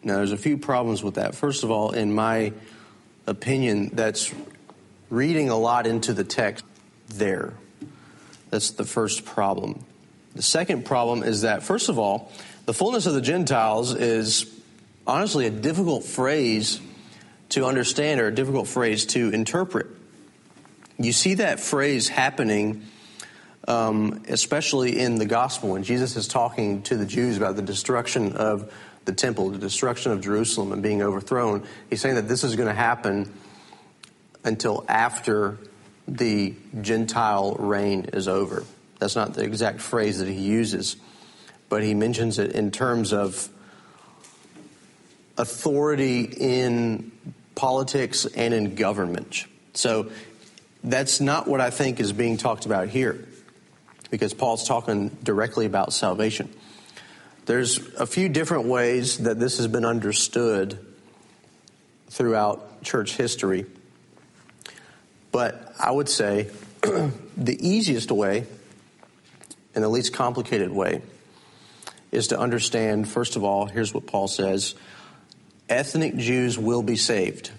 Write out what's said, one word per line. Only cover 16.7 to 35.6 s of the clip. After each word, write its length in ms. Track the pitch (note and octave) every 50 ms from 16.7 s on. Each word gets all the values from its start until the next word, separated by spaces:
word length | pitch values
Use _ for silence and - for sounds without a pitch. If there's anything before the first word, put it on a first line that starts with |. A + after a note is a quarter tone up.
| - - - - - - - - - - - - - - - -
to 160 | - C3+ C3
understand 540 | B2+ C3 C3 A#2+ - - - D3 D3+ D3+ C3
or 80 | A2+ G#2+
a 60 | A2
difficult 340 | A#2+ C3+ C3+ C3+ C3+ - -
phrase 360 | - C3 B2 A2+ G#2+ G#2 -
to 240 | - - C3 A#2+ A2
interpret. 580 | G2 A2 A2 - - F3 F#3+ F3+ - A2 - - - - - - - - - - _ - _ - - - - - - - - - -
You 160 | - A#2+ A#2
see 220 | B2 - - F#3 F#3+
that 240 | F#3+ G#3+ E3+ A#2+ A2
phrase 500 | - - - C#3 C#3 C#3+ C#3 B2+ A2+ -
happening, 760 | - - C3 C3+ C3+ - B2+ A2 G#2+ G#2 G#2 G#2+ A2 G#2+ - - - - - - - - - - - - - - - - -
um, 560 | - A#2+ A#2 A2+ A2 G#2+ G#2+ G#2+ G#2+ G#2+ G#2+ - -
especially 680 | C3 A2+ - - C#3+ D3 D3+ - - C3+ B2+ B2 - -
in 180 | B2+ B2 A#2
the 100 | G#2+ G#2+
gospel 440 | G#2 A2+ A#2 B2 A#2+ - - - G2+
when 120 | F#2 F#2+
Jesus 340 | G2 G#2 A#2+ B2+ B2+ B2 -
is 120 | A2+ G2 -
talking 540 | - C3 A#2 A#2+ A#2 - A2 G2+ G2+ G2
to 140 | G2+ - B2+
the 80 | A2 G#2
Jews 300 | F#2+ G2 A#2+ A#2+ B2 A2+
about 200 | G2 G#2+ F#2+ F#2+
the 60 | G#2
destruction 720 | G2 F#2+ G2+ - - - B2+ A#2 A#2 - - C3+ A2 G2 -
of 380 | - A2 G#2+ G#2+ G2+ G#2 - - - - - - - -
the 80 | - F#2+
temple, 340 | - - B2+ A2+ G#2+ F#2+ G2
the 80 | G2
destruction 560 | G2 G#2 G2 G2 - - B2+ A#2 - - B2+
of 80 | A2 G2
Jerusalem 500 | F#2+ G2+ G#2 G#2+ A2+ A2 - - G2+ G2
and 120 | G2 G2
being 180 | G2 G#2+ G#2 G2+
overthrown. 680 | G2+ G2+ F#2+ F#2+ F#2+ - C3 B2 A#2+ A2+ G#2 G2+ G2 - - - - -
He's 140 | A#2+ -
saying 140 | - C3+ C3
that 120 | A#2 G#2 G#2+
this 160 | B2 B2 -
is 120 | C3 A2+
gonna 180 | A2 B2 A2 G#2
happen 580 | G#2+ A#2+ A#2 A#2 - - G#2 G2 G2+ G2+ F#2+ - - - - - - - - - - - - _ _ - - _ _ _ _ _ - -
until 400 | A#2+ A2 G#2+ - A#2 G2+ - -
after 680 | - G#2 A2 A2+ A#2+ - - - - G#2+ G#2 G#2 G2 G#2+ -